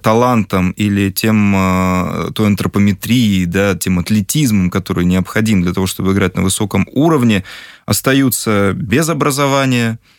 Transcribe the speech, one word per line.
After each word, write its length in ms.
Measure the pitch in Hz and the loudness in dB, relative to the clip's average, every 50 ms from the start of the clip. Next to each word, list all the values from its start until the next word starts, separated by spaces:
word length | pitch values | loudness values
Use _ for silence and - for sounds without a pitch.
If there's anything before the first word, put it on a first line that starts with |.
талантом 680 | - 113 110 117 123 123 123 113 98 - 101 92 90 92 | 0 2 2 2 2 2 2 0 0 0 0 0 0 0
или 400 | - - 104 104 101 101 101 98 | -2 -2 -2 0 0 0 0 -2
тем, 420 | 95 - - 110 110 107 104 101 98 | -2 -2 0 2 2 2 4 2 2
э, 760 | 98 95 92 92 92 92 92 92 90 90 85 87 85 82 - - | 2 2 0 0 0 0 0 0 0 -2 -4 -4 -6 -6 -6 -2
той 140 | - 107 | 0 2
антропометрией, 1000 | 104 101 - - 92 - 101 101 101 95 - - 110 117 127 117 104 98 92 90 | 2 2 0 -2 -2 0 2 2 2 0 -2 -2 0 0 2 2 2 2 0 0
да, 300 | 87 85 95 101 101 92 | 0 0 0 0 0 0
тем 240 | 85 - 92 92 90 | -2 -2 -2 -2 -2
атлетизмом, 720 | 82 - 107 107 95 - - 156 147 117 107 98 90 87 | 0 0 0 0 0 0 -2 0 0 2 2 2 0 0
который 340 | - 95 - - 90 87 87 | -2 -4 -4 -2 -2 0 2
необходим 560 | 90 90 92 87 - - 113 110 110 107 92 | 2 2 0 0 -2 -2 -2 0 2 2 2
для 120 | 87 90 87 | 0 0 -2
того, 120 | 98 95 | -2 -2
чтобы 280 | 92 - - 95 95 98 | -4 -4 -4 -2 0 0
играть 220 | 101 98 90 - | 0 0 0 -2
на 60 | 92 | -2
высоком 460 | 92 95 - - 110 98 - 101 90 - | -2 -2 -2 -2 -4 -2 0 -2 -2 -2
уровне, 520 | - 127 151 170 160 135 120 117 107 95 95 - - - - - - - - | 0 0 2 2 2 2 2 2 2 0 -2 -6 -16 -20 -20 -20 -20 -16 -6
остаются 880 | - 104 - - 135 131 139 135 127 - - - 113 104 101 101 98 92 | -4 -4 -2 0 0 2 2 2 0 -2 -2 -2 -2 0 2 0 0 -2
без 340 | 90 - 98 107 151 165 156 | -4 -4 0 0 0 0 0
образования, 880 | 165 139 147 147 131 139 143 135 135 139 135 131 127 120 117 113 113 - _ _ _ | -2 -2 -2 -2 0 0 0 0 0 0 0 0 0 0 0 -2 -4 -6 _ _ _